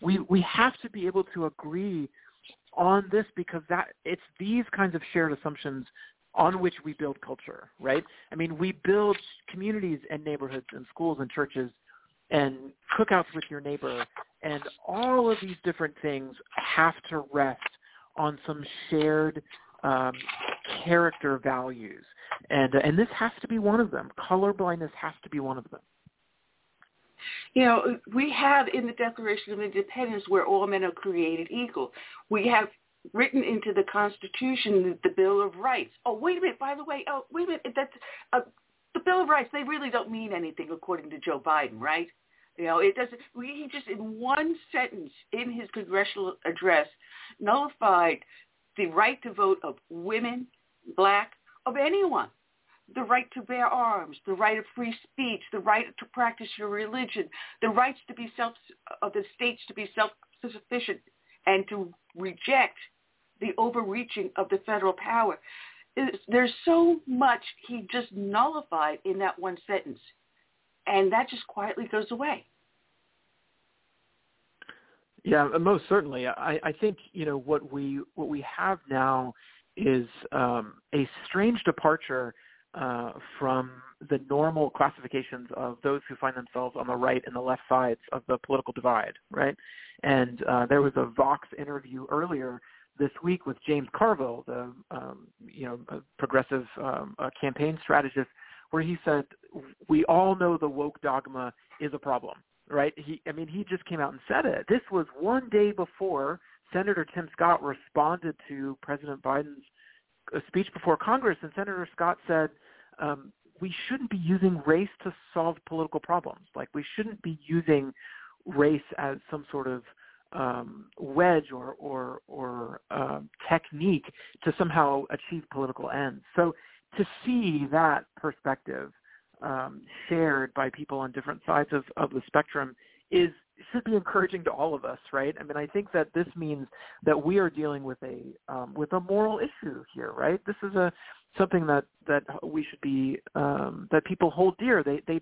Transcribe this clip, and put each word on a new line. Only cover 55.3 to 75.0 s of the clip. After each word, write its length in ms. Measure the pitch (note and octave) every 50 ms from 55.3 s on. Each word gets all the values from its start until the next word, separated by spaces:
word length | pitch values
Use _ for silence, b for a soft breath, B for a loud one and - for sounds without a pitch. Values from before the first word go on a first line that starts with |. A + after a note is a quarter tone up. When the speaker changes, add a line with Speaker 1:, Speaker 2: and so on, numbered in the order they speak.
| G#3+ F#3+ - - -
Speaker 2:
the 60 | G#2
right 280 | F2+ - G#3 - - - - -
to 60 | -
practice 420 | - - - - A#2 A#2 - A2+ - -
your 120 | - G#3 G#3
religion, 600 | G3+ G#3 A3 G#3+ A3 B3+ B3+ - - A3 E3+ E3 B B B B B B
the 80 | - A3+
rights 300 | G#3 A3 B3 C4+ C4 - _ -
to 60 | A#3
be 180 | - A#3+ A3+ -
self, 180 | - A#3+ A#3 A#3 _ _ - - _ _ - - - G#3
of 100 | G#3 G3+
the 100 | G#3 G3+ - _
states 260 | - A#3+ A#3+ A#3+ A#3+ - -
to 60 | G3
be 160 | - G#3 G3 -
self-sufficient 1080 | - G#3+ G#3+ - _ _ _ _ _ - A#3+ A#3 G#3 - _ B3 B3 A#3+ - F#3+ - _ _ _ b b b b b _
and 220 | G3 G3 F#3+ G3 G3
to 240 | G#3 G3+ F#3+ F3 F3 _ _ _ -
reject 600 | E3+ F#3 F#3+ F3 F3 - - C4+ C4 A#3 F#3 - - - - _ _ _ _ _ _ _ _ _ _
the 100 | G3+ A3 F3 -
overreaching 720 | A3+ A#3+ A#3+ A#3+ A3+ G3 G3 A#3 A#3+ A#3 - G#3+ F#3+ F#3 -
of 120 | - G3 F#3+
the 100 | G3 F#3+ -
federal 300 | - G#3+ G#3 F#3+ F#3+ F#3
power. 440 | - - G#3 A3+ A#3 A3+ G#3 D#3+ B B B B B B B B B B B _
It's, 220 | - C4+ C4 - G3 - -
there's 240 | A3 B3 B3+ A#3+ A#3 - -
so 360 | E4+ E4 E4 E4+ E4+ E4+ D#4+ -
much 360 | C4+ B3+ B3 C#4 C4 F3+ - - - - - -
he 200 | - A#3+ A#3 G3+ F#3 -
just 180 | B3 A#3+ A3+ G3
nullified 880 | G3 G3+ G3 G3+ G#3+ B3 D4+ D#4 D4+ D4 - F3 D#3+ D3+ D3+ D3+ - -
in 140 | G3 F#3 F#3+
that 200 | G3 F#3 - -
one 200 | F3 F#3+ F3+ E3+ -
sentence, 340 | - G3+ F#3 - D3 A#2+ - _ - _ _ _ _ _ _ _ _ _ _ _ _ _ _ _
and 260 | - G#3 G3 G3 F#3+ G#3+
that 160 | A3+ C4 -
just 180 | - A#3 -
quietly 420 | - - - G3+ A3 - - A#3 -
goes 200 | - G#3+ G#3 G#3
away. 360 | A#3 A#3 C#4 D4+ B3+ - - _ _ _ _ _ _ _ _ _ _ _ _ _ _ _ _ _ _ _ _ _ _ _ _ _ _ _ _ _ _ _ _ _ _ _ _ _ _ _ _ _ _ _ B B B B B B B B